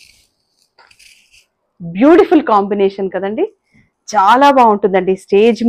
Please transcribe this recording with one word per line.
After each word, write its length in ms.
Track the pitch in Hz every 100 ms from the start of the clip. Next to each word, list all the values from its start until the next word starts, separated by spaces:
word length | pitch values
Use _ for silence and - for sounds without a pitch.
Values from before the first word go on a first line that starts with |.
| _ _ _ _ _ _ _ _ _ _ _ _ _ _ _ _ _ -
బ్యూటిఫుల్ 600 | 170 185 277 349 392 311
కాంబినేషన్ 680 | - 202 196 208 196 196 190
కదండి, 360 | 185 196 226 427 _ _ _ _ _ -
చాలా 360 | 214 196 247 285 269
బాగుంటుందండి. 560 | 233 202 202 190 185 190
స్టేజ్ 440 | - 202 226 214